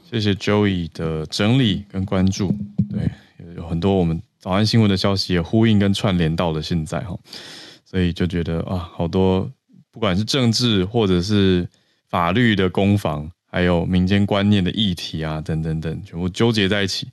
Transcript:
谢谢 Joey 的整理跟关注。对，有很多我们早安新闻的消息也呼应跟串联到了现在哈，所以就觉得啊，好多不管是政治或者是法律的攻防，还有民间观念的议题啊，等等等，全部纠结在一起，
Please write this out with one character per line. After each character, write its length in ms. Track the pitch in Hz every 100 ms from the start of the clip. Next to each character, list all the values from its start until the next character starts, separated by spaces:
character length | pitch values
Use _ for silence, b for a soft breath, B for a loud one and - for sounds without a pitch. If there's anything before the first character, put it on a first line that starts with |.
| -
谢 120 | 117
谢 140 | 104
Joey 540 | 92 - 104 104 90 82
的 340 | - 80 80 76
整 320 | - 104 131
理 240 | 117 101 -
跟 140 | 95
关 200 | 95 95 95
注。 240 | 95 92 - - - -
对， 200 | 104 - B B - 85 85
有 100 | 82
很 140 | 85
多 160 | 98 98
我 80 |
们 160 | 85 82 - _
早 120 | 90
安 140 | 95
新 140 | 110 117
闻 100 | 107
的 60 |
消 220 | 92 101 95
息 160 | -
也 80 | 87
呼 260 | 82 113 113
应 120 | 104
跟 140 | 101
串 220 | 98 107 87
联 180 | 80 82
到 160 | 87
了 100 | 78
现 220 | 78 85
在 160 | 78 80
哈， 180 | - - B B B B B B _
所 120 | 92
以 140 | 87
就 140 | 82 90
觉 180 | 87
得 160 | 82 82
啊， 260 | - 92 87
好 140 | - 85
多 420 | 95 95 95 123 - _ - _
不 80 | 117
管 160 | 107
是 80 | 90
政 300 | 110 143 120
治 320 | 107 123 101
或 220 | 92 117 101
者 160 | 90
是 440 | 92 104 95 90 87 - _ _ _
法 220 | 95 85
律 220 | 104 117
的 140 | 98 92
攻 300 | - 98 101
防， 320 | 85 73 76 - _
还 120 | 95
有 240 | 90 85 85
民 200 | 92 92
间 200 | 101 101
观 220 | 104 101
念 140 | 104
的 80 | 90
议 220 | 98 104
题 300 | 85 - 80
啊， 160 | 78 78
等 220 | 78 80
等 180 | 80 80
等， 220 | 80 78
全 140 | 95 85
部 80 | 90
纠 240 | 90 117
结 160 | 107 95
在 140 | 104
一 40 | 95
起， 220 | - -